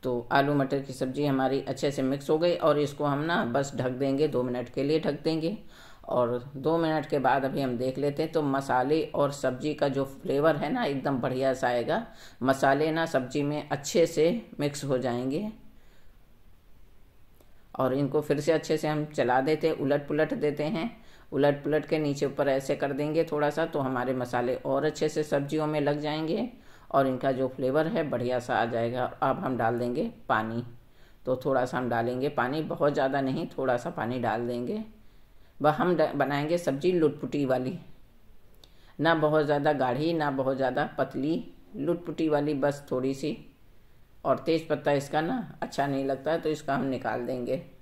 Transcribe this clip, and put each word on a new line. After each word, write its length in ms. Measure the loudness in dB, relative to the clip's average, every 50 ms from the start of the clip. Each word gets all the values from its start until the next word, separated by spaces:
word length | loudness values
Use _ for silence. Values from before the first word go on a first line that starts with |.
| -2
तो 240 | -2 -2 -2 -2 2
आलू 220 | 4 4 4 6 4
मटर 260 | 2 2 2 0 -4
की 140 | -4 -6 -6
सब्ज़ी 320 | -4 -4 -4 -2 0 0
हमारी 340 | 2 2 2 2 2 2 0
अच्छे 280 | -2 -4 -6 -2 -2 -2
से 100 | 0 0
मिक्स 280 | 0 0 0 -2 0 0
हो 80 | 2 2
गई 180 | 4 2 2
और 220 | 4 4 4 4 4
इसको 260 | 2 0 -2 -2 0
हम 140 | 0 0 0
ना 240 | 0 0 0 0 0
बस 260 | 0 0 0 0 0 -2
ढक 160 | -2 -2 -2
देंगे, 360 | 0 0 0 0 2 2 0 0
दो 160 | 2 0 0
मिनट 260 | 0 -2 -4 -6 -6
के 140 | -4 -2 0
लिए 160 | 2 2 2
ढक 220 | 2 0 -4 -2 -2
देंगे। 340 | -2 -2 0 -2 -2 -4 -4 -10 -16 -20 -20 -20 -20 -20 -18 -8 -2
और 440 | 0 2 2 2 0 -4 -6 -8 -12
दो 220 | -4 0 0 2 2
मिनट 280 | 2 2 0 -2 -2
के 140 | 0 -2 0
बाद 260 | 2 4 2 4 2
अभी 160 | 0 -2 0
हम 160 | -2 -2 -2 -2
देख 200 | -2 -2 -2 0
लेते 260 | -2 -2 0 0 -4
हैं, 80 | 0
तो 100 | 0 0
मसाले 600 | 0 2 0 0 0 0 2 2 4 4 2 2 2
और 260 | -2 0 0 0 0
सब्ज़ी 420 | 0 0 -2 -2 -2 0 -2 -4 0
का 140 | 0 0 0
जो 180 | 2 0 -2
फ्लेवर 500 | -4 -6 -12 -6 -2 0 4 4 4 4
है 160 | 2 0 -2 -2
ना 100 | 0 0
एकदम 320 | 0 -2 -2 -2 -2 -2 0
बढ़िया 360 | 0 -2 -2 0 2 0 0
सा 140 | 2 0 0
आएगा। 380 | 0 0 0 0 -2 -2 -2 -6 -14 -20 -20 -20 -12 -4 0
मसाले 480 | 0 2 4 4 4 4 4 2 0
ना 140 | 2 0 -2
सब्ज़ी 380 | 0 0 0 -2 0 -2 -2 0
में 260 | 0 -2 -4 -4 -4
अच्छे 360 | -6 -6 -4 0 4 4 4
से 400 | 4 4 4 4 4 4 0 -4 -10 -6 -2
मिक्स 240 | -2 -2 -2 -4 -2
हो 140 | 0 0 0
जाएंगे। 540 | 0 0 -2 -2 -2 -2 -2 -2 -2 -4 -8 -10 -18 -20 -20 -20 -20 -20 -20 -20 -20 -20 -20 -20 -20 -20 -20 -20 -20 -20 -20 -20 -20 -20 -20 -20 -20 -20 -20 -20 -20 -20 -20 -20 -20 -20 -20 -20 -20 -20 -20 -20 -20 -18 -4 0
और 140 | 2 2 4
इनको 280 | 2 0 2 2 0
फिर 180 | 2 2 0 0
से 120 | 4 2
अच्छे 260 | 2 2 2 0 -2 0
से 100 | 0 0
हम 180 | 0 0 -2
चला 340 | -4 -2 0 2 4 4 4
देते 260 | 4 4 2 2 2 0
हैं, 80 | 0
उलट 320 | 2 0 2 2 0 0 -2
पुलट 260 | 0 0 2 0 0
देते 300 | 0 0 -2 0 0 -2
हैं। 260 | -2 -2 -2 -4 -4 -6 -10 -20 -20 -20 -20 -16 -6
उलट 320 | 0 2 4 4 4 2 0
पुलट 220 | 0 0 0 2
के 120 | 2 0 0
नीचे 260 | 2 0 0 0 0
ऊपर 220 | -2 0 0 2 2
ऐसे 280 | 2 2 2 0 -2
कर 180 | 0 0 -2 -2
देंगे 300 | -2 -2 0 2 0 0
थोड़ा 260 | 2 2 0 0 0
सा, 160 | 2 0 -2
तो 140 | 0 0 -2
हमारे 340 | -2 0 0 -2 0 0 0
मसाले 420 | -2 -2 -2 -2 0 0 0 -2
और 300 | -2 -2 -2 0 2 0
अच्छे 240 | 0 0 0 -2 -2
से 140 | 0 -2 -2
सब्जियों 440 | 0 0 -2 0 0 -2 -2 0 0
में 120 | 0 0
लग 180 | 2 2 0 0
जाएंगे। 500 | -2 -4 -4 -2 -2 -2 -2 -2 -2 -4 -8 -14 -20 -20 -20 -20 -16 0
और 160 | 2 2 2 2
इनका 240 | 0 0 0 0
जो 160 | 0 0 -2 -4
फ्लेवर 400 | -2 -2 -2 2 2 2 2 2
है 220 | 0 -2 -2 -2
बढ़िया 300 | -2 -2 -2 0 -2 -2
सा 160 | -2 0 0
आ 100 | 0 2
जाएगा। 380 | 2 0 0 -2 0 -2 -2 -4 -4 -2 0
अब 180 | 0 0 0 0
हम 180 | -2 -4 -2 0
डाल 220 | 0 0 2 0
देंगे 320 | -2 -2 -2 -2 -4 -4 -6 -12 -4 0
पानी, 340 | 0 0 0 -2 -4 -6 -6 -8 -12 -18 -20 -20 -20 -20 -20 -20 -20 -12 -2
तो 100 | -2 -2
थोड़ा 300 | 0 0 0 2 2 2
सा 120 | 0 -2 -4
हम 120 | -2 0
डालेंगे 400 | 0 0 0 0 -2 -2 -2 -2
पानी, 320 | 0 0 0 0 0 -4 -4
बहुत 300 | -4 -2 2 2 2 4
ज़्यादा 280 | 4 2 2 2 0
नहीं, 260 | 0 0 -2 -2 -4 -6
थोड़ा 300 | -4 -4 0 2 0 0
सा 120 | 0 -4
पानी 300 | -4 -4 -4 -2 -2 -2
डाल 280 | 0 0 0 0 -2 -2
देंगे। 360 | -4 -4 -4 -4 -4 -6 -6 -10 -14 -20 -20 -20 -20 -20 -20 _ -20 -20 -20 -20 -10 2
ब-, 80 | 2 2
हम 260 | 4 4 2 2 4
ड-, 180 | 4 2 2 2
बनाएंगे 440 | 0 0 2 2 -2 0 0 0 0
सब्जी 340 | 0 0 -2 0 0 2
लुटपुटी 540 | 2 4 4 2 2 0 -8 -4 -2 -2 0
वाली, 320 | 2 0 0 0 -2 -6 -6 -10 -14 -18 -20 -20 -20 -20 -20 -20 -20 -20 -20 -20 -20 -20 -20 -20 -20 -20 -20 -20 -20 -6 -2
ना 140 | 2 2 4
बहुत 300 | 4 4 4 4 4 4
ज़्यादा 280 | 4 2 2 2 2 2
गाढ़ी 400 | 2 2 0 0 0 0 0 0
ना 180 | 0 0 0
बहुत 260 | 0 0 0 0 0 2
ज़्यादा 320 | 0 0 2 0 -2 -2 -2 -4
पतली, 460 | -4 -4 -2 -4 -2 -2 -2 -2 -4 -8 -16 -20 -20 -16 -8 -6
लुटपुटी 520 | -2 -2 -2 -2 -4 -10 -6 -2 0 2
वाली 240 | 2 2 2 0 0
बस 300 | 0 0 0 0 -2 -6 -4
थोड़ी 220 | -4 0 0 0 -2
सी। 240 | -2 -4 -6 -6 -6 -10 -20 -20 _ -20 -20 -20 -20 -20 -20 -20 -20 -20 _ -20 -6 0
और 140 | 0 0 0
तेज 280 | 2 0 0 0 2 -2
पत्ता 220 | -4 0 2 2
इसका 300 | 2 2 0 0 -2 -2
ना 360 | 0 0 -2 -4 -4 -8 -8 -8
अच्छा 240 | -8 -6 -2 -2 -2 0
नहीं 180 | 0 -2 0
लगता 260 | -2 -2 -2 0 -2
है, 80 | -2 0
तो 80 | 0 -2
इसका 260 | -2 -2 -2 -2 -2
हम 100 | -2 0
निकाल 400 | -2 -2 -2 -2 -4 -4 -2 -4
देंगे। 320 | -4 -4 -4 -2 -2 -4 -4 -4 -10 -20 -20